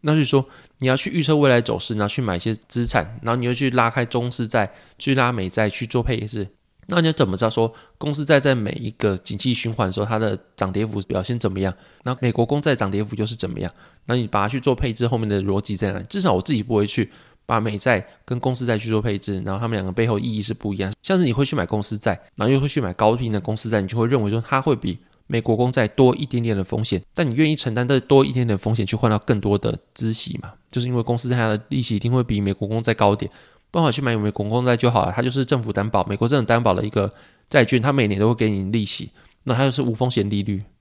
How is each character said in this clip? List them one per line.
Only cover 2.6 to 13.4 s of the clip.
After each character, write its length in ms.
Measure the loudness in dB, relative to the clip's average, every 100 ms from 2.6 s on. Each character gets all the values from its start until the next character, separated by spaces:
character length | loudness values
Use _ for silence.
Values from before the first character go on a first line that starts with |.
| _ -4 0
产， 320 | 0 -2 -6
然 140 | -2
后 20 | -2
你 80 |
又 80 | 0
去 160 | 0 0
拉 200 | 2 2
开 140 | 0
中 260 | -2 -2 -4
市 160 | -4 -2
债， 260 | 0 -2 -6 -20 _
去 160 | -2 2
拉 160 | 2
美 180 | 0 -4
债 180 | 0 0
去 160 | -2
做 160 | -2 -2
配 200 | 0 -2
置， 260 | -4 -8 -8 _ _ _ -4
那 140 | 2
你 80 | 2
要 40 |
怎 160 | 2 0
么 80 | 2
知 80 |
道 60 | 0
说 240 | 2 0 -2 -20 _
公 160 | -6
司 100 | -4
债 140 | 2 4
在 160 | 4
每 160 | 0 0 -6
一 120 | -8
个 260 | -2 0 0
景 180 | -6 -4
气 160 | -2
循 200 | -2 -2
环 160 | -2 -2
的 40 |
时 60 | 0
候 80 | -2
它 100 | 0
的 220 | -2 -4 _
涨 160 | -6 -4
跌 160 | -2 -2
幅 140 | -4
表 180 | -4 -4
现 160 | -2 -2
怎 140 | -2
么 80 | 0
样？ 160 | -2 -4 -14 _
那 120 | -8 -2
美 100 | -2
国 160 | 0 0
公 160 | 0
债 140 | 0 0
涨 120 | 0
跌 140 | -2
幅 140 | -4 -4
又 100 | -4
是 80 |
怎 160 | -4